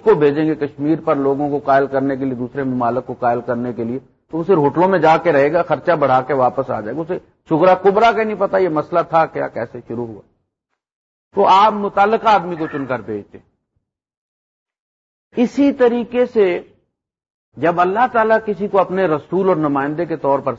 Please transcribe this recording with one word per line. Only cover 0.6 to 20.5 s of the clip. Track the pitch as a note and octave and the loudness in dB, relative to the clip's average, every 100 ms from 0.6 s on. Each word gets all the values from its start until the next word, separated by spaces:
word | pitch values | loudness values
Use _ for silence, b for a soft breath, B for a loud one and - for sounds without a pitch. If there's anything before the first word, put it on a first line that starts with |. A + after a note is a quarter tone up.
| C#3+ - D3 D#3+ | -6 -4 -2 -2
پر | - C#3+ | 0 0
لوگوں | C#3 C#3 D3 | 0 0 -2
کو | C#3+ | -2
قائل | C#3+ C3+ C#3 | 2 2 2
کرنے | C3+ C3+ C3 | -2 -2 -2
کے | |
لیے، | C3+ | -4
دوسرے | A#2+ B2 C#3+ | -6 -8 -6
ممالک | C3 B2+ A#2+ B2 B2+ | -4 -2 -2 -2 -6
کو | |
قائل | B2 A#2+ A#2+ | -4 -2 -2
کرنے | A#2 A#2+ B2 | -4 -6 -6
کے | A2+ | -6
لیے، | A2+ C3 - _ _ | -6 -8 -12 _ _
تو | D#3+ | -6
اسے | E3+ | 0
ہوٹلوں | F3+ C#3+ D3 F#3 | 2 2 2 2
میں | F#3 | 4
جا | D#3 D#3+ | 4 2
کے | E3+ | 2
رہے | C#3+ C#3+ | 2 2
گا، | E3+ | 0
خرچہ | E3+ D3 - | 0 -2 -2
بڑھا | E3 C3+ B2+ | 0 2 0
کے | B2+ | 0
واپس | C#3 B2 - B2+ | 0 0 -2 -6
آ | A2+ | -6
جائے | G#2+ C#3+ | -8 -8
گا۔ | |
اسے | D#3+ F3+ - _ - | -8 -10 -12 _ -4
صغرا | D3 F#3 | 2 4
کبرا | F#3 G3 G3 A#3 | 4 2 4 4
کا | A3 | 2
نہیں | G#3+ G3 | -2 -2
پتا | G3 F#3+ | -2 0
یہ | F#3 | 0
مسئلہ | D3+ D3+ F3 D#3+ | -2 -2 -2 0
تھا | D#3+ D3+ | 0 0
کیا، | C#3+ C#3 | -2 -6
کیسے | G#2+ A#2 A#2+ - | -6 -10 -10 -10
شروع | A2+ A#2 | -8 -8
ہوا۔ | G#2 - _ _ _ _ _ _ _ _ _ _ | -12 -20 _ _ _ _ _ _ _ _ _ _
تو | G3 G3+ | 0 4
آپ | A#3 A#3 | 6 4
متعلقہ | G#3 G3+ G3 G3+ A3 A3 | 2 -2 0 2 2 2
آدمی | G3 E3+ E3 | 2 0 -6
کو | D#3 | -6
چن | D3 C3 | -6 -6
کر | B2 | -6
بھیجتے | G#2 G#2 - F#2+ | -6 -10 -10 -20
ہیں۔ | _ _ _ _ _ _ _ _ _ _ _ _ _ _ _ _ _ _ _ - | _ _ _ _ _ _ _ _ _ _ _ _ _ _ _ _ _ _ _ -2
اسی | B3 - C#4+ | -2 2 0
طریقے | C#4 A#3+ A#3+ A3+ B3 B3 | 4 2 2 -2 -2 0
سے | A3+ F#3+ F3+ - _ _ _ _ _ _ _ _ - | 2 2 0 -8 _ _ _ _ _ _ _ _ -4
جب | D#3 E3+ | 0 2
اللہ | F3+ G#3 - | 0 0 0
تعالیٰ | A3+ A3 A3 A3 | 2 2 2 0
کسی | F#3 G3+ | -6 -2
کو | G3 | 0
اپنے | F3 F#3 F3+ | 0 0 0
رسول | D3+ - F3+ F#3+ | -2 -2 -2 0
اور | E3 | 2
نمائندے | D3+ C#3+ C#3+ D3+ E3 | 0 -2 -2 -4 -6
کے | D#3 | -4
طور | C#3 C#3 | -2 0
پر | B2+ | -2